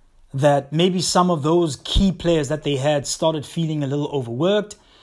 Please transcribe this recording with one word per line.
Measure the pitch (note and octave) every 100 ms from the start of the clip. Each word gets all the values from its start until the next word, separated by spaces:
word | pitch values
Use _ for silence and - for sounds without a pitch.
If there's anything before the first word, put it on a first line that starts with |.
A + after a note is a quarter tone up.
| _ _ _
that | C3+ D3 C#3+ C3+
maybe | D3+ F#3 F3+
some | - F#3 F3+
of | E3
those | D3 E3+ E3 B2+
key | - - F#3+
players | - E3+ E3 C#3
that | D3+
they | D3 C#3
had | C#3+ D3 C#3
started | - D#3+ D#3
feeling | C3 - D#3+ D#3
a | C3+
little | C#3+ D3
overworked, | C#3+ A#2 A#2+ F3 G#3 G#3 - _ _